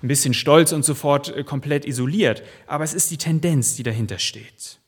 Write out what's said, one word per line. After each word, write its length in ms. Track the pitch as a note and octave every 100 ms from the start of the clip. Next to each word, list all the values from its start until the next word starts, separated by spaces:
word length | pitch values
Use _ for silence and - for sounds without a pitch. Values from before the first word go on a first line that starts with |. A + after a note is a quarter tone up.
ein 60 | B2
bisschen 240 | C#3 C3+
Stolz 400 | A#2 - D3+ E3
uns 120 | D#3 C#3
sofort, 500 | C#3 D3 C#3+ C#3 -
äh, 80 |
komplett 420 | C#3 C#3 D3 C#3+ C#3+
isoliert, 580 | B2 B2+ F#3+ D#3+ G#2+ - - -
aber 160 | D3
es 100 | D#3
ist 160 | D#3+ -
die 80 | D#3+
Tendenz, 580 | E3 D#3+ F3 D3+ A2+ -
die 80 |
dahinter 360 | A#2 A2 G#2+ G2
steht. 600 | - G#2+ G#2+ _ - -